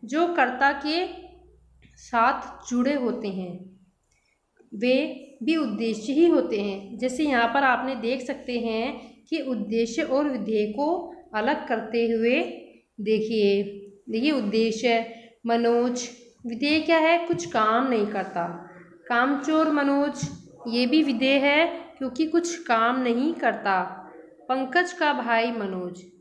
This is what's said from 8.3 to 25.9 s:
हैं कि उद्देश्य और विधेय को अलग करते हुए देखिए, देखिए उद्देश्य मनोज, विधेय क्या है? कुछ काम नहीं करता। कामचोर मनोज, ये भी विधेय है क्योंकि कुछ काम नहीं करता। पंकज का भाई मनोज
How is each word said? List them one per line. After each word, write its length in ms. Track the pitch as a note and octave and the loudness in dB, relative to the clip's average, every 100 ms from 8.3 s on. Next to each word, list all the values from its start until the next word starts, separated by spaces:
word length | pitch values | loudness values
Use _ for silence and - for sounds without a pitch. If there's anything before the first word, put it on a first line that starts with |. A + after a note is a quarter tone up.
| C#4 - A#3+ | -8 -4 -4
हैं 420 | A3+ A3 B3 - - - _ | -2 -2 -4 -8 -16 -20 _
कि 120 | D#4+ | -6
उद्देश्य 600 | C4 A#3 G3+ A3+ A#3 - | -4 -6 -2 -2 0 -2
और 280 | D#4+ C4 D4 | -2 0 0
विधेय 440 | B3+ G3+ A3 G#3 | -2 -2 -2 -2
को 420 | G#3+ D4 F4 - - - G#3+ | -2 -2 -2 -6 -16 -8 -4
अलग 320 | A3+ B3 - | -2 -2 -2
करते 440 | A3+ A3 A#3 A#3 | -4 -2 -2 0
हुए 280 | A#3 A3+ C4+ - - - - _ - | 2 2 2 0 -8 -18 -20 _ -10
देखिए, 600 | G#3 G#3+ G#3+ A3+ G3+ G3+ G3+ G3+ - - - | 0 0 2 2 2 2 -2 -8 -16 -20 -6
देखिए 220 | A3 C#4 | -2 0
उद्देश्य 840 | C#4+ G#3 A3 A3+ A3 B3 A#3 A3+ - - _ A#3 | 0 0 2 2 2 2 2 0 -12 -20 _ -2
मनोज, 600 | A#3 A#3 A#3+ B3 B3 - - - _ A#3+ | 2 2 2 2 -2 -8 -12 -20 _ -10
विधेय 320 | A#3 C#4+ D#4 | -4 0 0
क्या 180 | D#4 E4 | 4 4
है? 280 | D#4 E4+ E4+ | 6 2 2
कुछ 200 | E4+ - | -2 0
काम 420 | A#3 G#3+ A3+ C4+ | 2 4 2 2
नहीं 200 | A#3 G#3 | 0 0
करता। 640 | G#3 F#3 F3 E3+ F3 - - - - - | -2 -4 -4 -4 -6 -14 -20 -20 -20 -2
कामचोर 600 | A#3+ C4 C#4 - D#4 D#4 | 2 2 0 2 2 4
मनोज, 520 | D4 C#4 C#4 D4 D4 - - - - A#3 | 2 2 2 2 -2 -8 -10 -18 -14 -4
ये 180 | A#3 B3 | 0 4
भी 180 | D#4 | 4
विधेय 340 | D4 A#3 C4 C#4 | 4 2 4 4
है 300 | C#4+ D4 E4+ E4+ - - | 4 4 2 -2 -14 -8
क्योंकि 280 | C4 B3+ D#4+ | -8 -2 2
कुछ 380 | E4+ F4 - | 2 0 -8
काम 360 | - A3+ A3+ B3+ | 0 2 2 2
नहीं 340 | B3 A#3 C#4+ | 0 2 0
करता। 480 | E4 B3 G#3+ G3+ F#3 F#3 - - - - - - | 0 0 0 0 0 0 -8 -18 -20 -20 -20 -4
पंकज 440 | C4 C4 F4 F4+ | -2 0 0 0
का 200 | - D4+ | 0 0
भाई 380 | C4 A#3 A3+ A#3 | 0 0 2 0
मनोज 500 | A#3 G3 F#3 F3+ | -2 -6 -6 -8